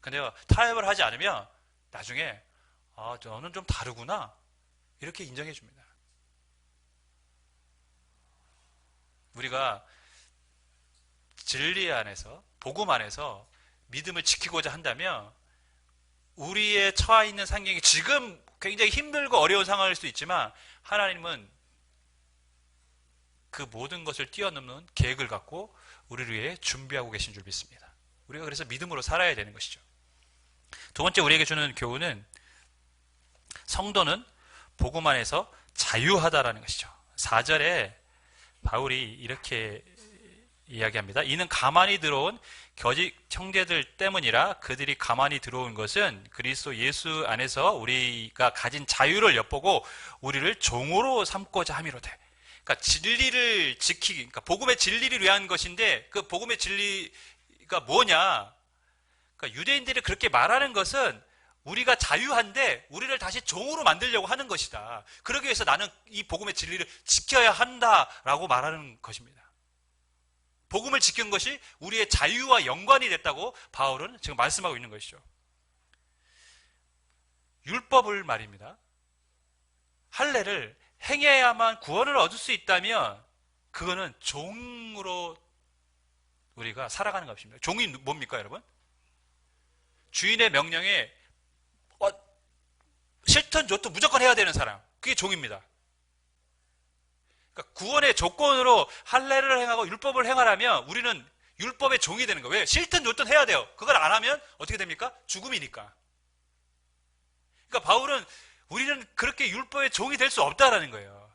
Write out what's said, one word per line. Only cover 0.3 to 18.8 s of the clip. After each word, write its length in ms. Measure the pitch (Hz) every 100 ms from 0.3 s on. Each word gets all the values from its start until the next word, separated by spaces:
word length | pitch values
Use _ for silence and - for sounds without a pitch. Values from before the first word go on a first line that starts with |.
| - -
타협을 400 | - 233 233 196
하지 160 | 202
않으면 440 | 127 117 190 139 98 _ _ _ _
나중에 500 | 120 104 123 156 104 _ _ _ _ _ -
"아, 220 | 110 120
너는 300 | 117 110 160
좀 100 | 180 185
다르구나." 680 | - 127 117 120 202 123 _ _ _ _ _ _ _
이렇게 220 | 143 -
인정해줍니다. 600 | 165 127 151 147 110 131 _ _ _ _ _ _ _ _ _ _ _ _ _ _ _ _ _ _ _ _ _ _ _ _ _ _ _ _ _ _ _ _ _ _ _ 120
우리가 500 | 127 127 131 101 _ _ _ _ _ _ _ _ _ _ _ _ _ _ _ -
진리 560 | - 131 151 185 180
안에서, 520 | 131 104 98 104 147 _ _
복음 300 | 131 143 202
안에서 580 | 127 104 120 147 101 110 _ _ _ _
믿음을 360 | 123 156 170
지키고자 500 | - - - 196 156
한다면 580 | 147 151 120 185 139 104 _ _ _ _ _ _ _ _ _ _ -
우리의 600 | 165 202 214 208 196 190
처해 340 | - 220 214
있는 160 | 202 196
상황이 340 | 214 190 180
지금 640 | - 156 165 285 240 170 _ _
굉장히 300 | 196 208